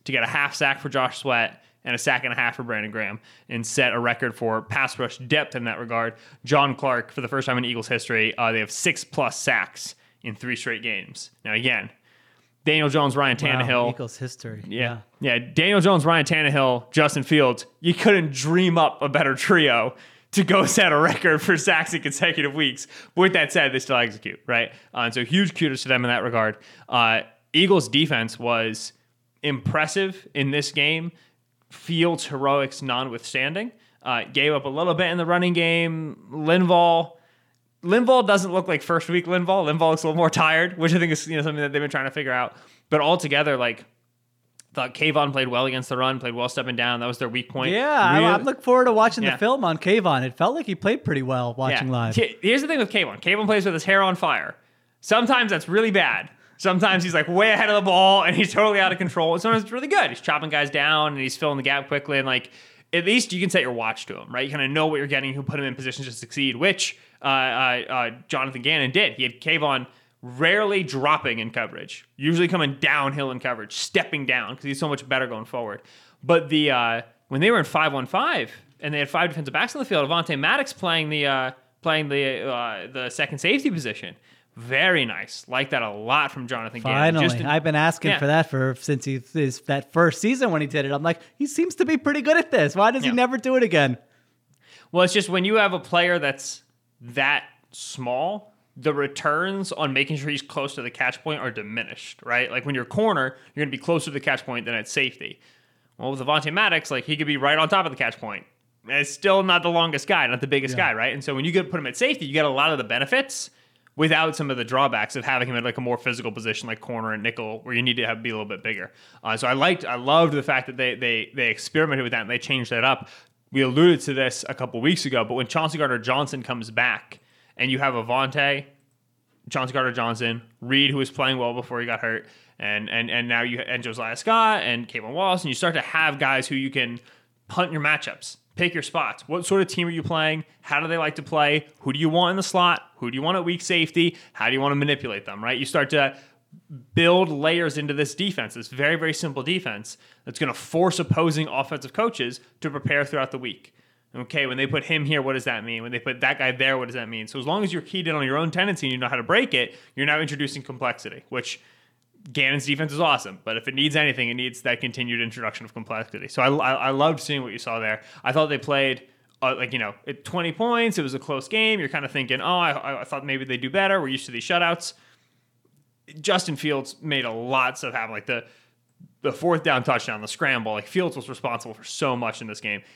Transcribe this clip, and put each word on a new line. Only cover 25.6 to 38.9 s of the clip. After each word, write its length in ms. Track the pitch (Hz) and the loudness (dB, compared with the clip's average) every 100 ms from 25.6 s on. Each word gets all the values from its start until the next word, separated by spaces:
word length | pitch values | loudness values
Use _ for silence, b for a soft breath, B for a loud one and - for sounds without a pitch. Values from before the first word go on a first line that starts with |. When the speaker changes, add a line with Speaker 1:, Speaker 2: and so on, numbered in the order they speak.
| 156 135 | -2 -2
Speaker 1:
to 40 | 131 | 0
them 160 | 127 | 0
in 60 | 123 | 2
that 120 | 120 | 0
regard. 360 | 117 117 110 104 B B B | 0 0 0 -2 B B B
Uh, 320 | 123 113 113 - _ _ | 2 4 2 -2 _ _
Eagles 340 | 151 190 190 110 | 2 4 4 4
defense 500 | 139 156 127 113 - | 2 2 0 -2 -4
was 540 | 120 117 113 110 - - _ _ _ _ | -2 0 0 -4 -10 -16 _ _ _ _
impressive 840 | 147 135 - 156 151 196 190 185 - | -4 -2 -2 0 0 0 -2 -4 -10
in 160 | 143 139 | -4 0
this 220 | 147 143 | 0 -2
game, 400 | 147 147 160 170 b b b b _ _ | 0 0 0 -4 b b b b _ _
Fields' 560 | - - 165 170 165 - | -18 -6 0 2 0 -4
heroics 560 | 139 139 143 135 - | -2 0 0 0 -6
notwithstanding. 880 | 135 123 131 117 - 131 135 175 233 - b b | -4 -4 -4 -8 -6 -4 -2 -4 -8 -12 b b
Uh, 200 | 127 120 - | -6 -4 -2
gave 200 | 139 147 | 0 2
up 120 | 147 | 0
a 40 | 135 | -2
little 260 | 139 175 | -2 0
bit 160 | 160 175 | 0 0
in 80 | 175 | -2
the 80 | 165 | 0
running 260 | 175 180 | 2 2
game. 640 | 170 165 170 165 160 156 - - | 2 2 2 0 -2 -8 -12 -14
Linval, 800 | 147 156 180 175 175 170 165 165 b b b b b _ _ | -4 2 4 6 6 6 4 2 b b b b b _ _
Linval 420 | 175 220 247 254 208 | 0 2 6 4 6
doesn't 240 | 202 185 | 2 2
look 140 | 185 180 | -2 0
like 160 | 151 | -2
first 260 | - | 0